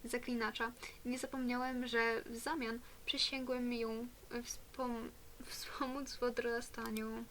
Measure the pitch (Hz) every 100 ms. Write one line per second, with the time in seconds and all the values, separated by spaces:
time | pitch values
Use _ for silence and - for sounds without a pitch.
0 | 226 247 240 240 220 220 226 233 - -
1 | 247 254 269 262 247 247 254 254 247 233
2 | 226 226 - 233 294 320 233 226 - -
3 | - 277 - 269 254 247 247 240 226 226
4 | 240 - - 240 240 - - - 254 233
5 | 226 - - - - - - - 262 262
6 | 269 - 247 240 240 233 254 - 226 220
7 | 220 226 233